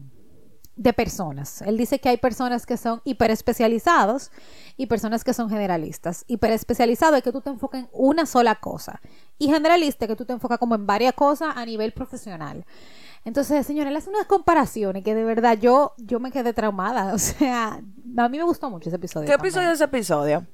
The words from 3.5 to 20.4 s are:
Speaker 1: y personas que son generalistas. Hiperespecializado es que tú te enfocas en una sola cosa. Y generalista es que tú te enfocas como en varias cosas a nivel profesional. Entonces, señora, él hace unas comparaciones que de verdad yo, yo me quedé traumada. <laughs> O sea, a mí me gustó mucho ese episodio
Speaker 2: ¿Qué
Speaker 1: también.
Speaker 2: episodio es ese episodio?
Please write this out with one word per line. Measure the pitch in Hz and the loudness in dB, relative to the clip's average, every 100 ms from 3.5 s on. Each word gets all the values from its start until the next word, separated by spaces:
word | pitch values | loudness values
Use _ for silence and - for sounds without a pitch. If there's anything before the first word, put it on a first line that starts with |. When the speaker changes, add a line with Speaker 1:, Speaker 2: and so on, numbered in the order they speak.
| 226 226 233 349 330 202 262 - - - - - - | 2 2 2 4 4 4 0 -6 -18 -20 -20 -18 -10
Speaker 1:
y | 214 | -4
personas | 208 214 226 - | -2 -2 -2 -2
que | |
son | 240 220 | -2 -2
generalistas. | 208 196 175 165 - 165 170 - | -2 0 -2 -4 -8 -8 -8 -6
Hiperespecializado | 233 220 220 - 240 233 240 320 277 | 0 0 0 -2 0 2 4 4 4
es | |
que | 247 | 2
tú | 226 | -6
te | 285 | -8
enfocas | 240 277 262 | -8 -8 -10
en | 240 | -10
una | - 269 320 302 | 2 4 4 2
sola | 247 240 214 | 4 4 2
cosa. | - 170 - - - - - - | -4 -10 -12 -16 -18 -20 -20 -4
Y | 285 | 0
generalista | 311 311 349 302 - 220 | 2 4 4 2 -2 -6
es | |
que | 220 | -6
tú | |
te | 254 | -6
enfocas | 247 247 240 | -6 -4 -2
como | 240 226 | 0 0
en | 202 | 0
varias | 208 254 | 2 2
cosas | 254 285 294 311 247 | 4 2 2 -2 -6
a | 233 | -8
nivel | 220 220 | -4 -4
profesional. | - 262 254 214 165 147 147 - - - - - - | -6 -12 -12 -14 -12 -10 -12 -16 -20 -20 -20 -20 -14
Entonces, | 226 269 269 294 269 | -4 -2 2 0 0
señora, | 294 277 | -2 -2
él | 294 | -4
hace | 381 | -4
unas | 415 - | -4 2
comparaciones | 392 320 320 254 226 196 190 | 2 4 4 2 -2 -4 -2
que | 202 | -2
de | 220 | 0
verdad | 226 226 233 220 | 0 2 4 6
yo, | 240 262 285 - | 6 6 4 -2
yo | 214 240 | -6 -4
me | 254 | -4
quedé | 269 233 | -4 -2
traumada. | 226 214 196 196 240 190 | 0 -2 -2 -2 -2 -2
<laughs> | |
O | 220 | -2
sea, | - - 277 240 220 - - - 240 240 | -2 0 0 0 -4 -6 -16 -18 -8 0
a | 240 | 0
mí | 285 | 0
me | |
gustó | 339 - 285 | -2 -2 -4
mucho | 175 165 | -8 -6
ese | 175 | -6
episodio | 175 165 151 | -6 -6 2
Speaker 2:
¿Qué | |
Speaker 1:
también. | 285 370 | 2 2
Speaker 2:
episodio | 359 349 | 0 0
es | 320 | 2
ese | |
episodio? | 294 262 185 151 147 151 | 0 0 0 0 2 0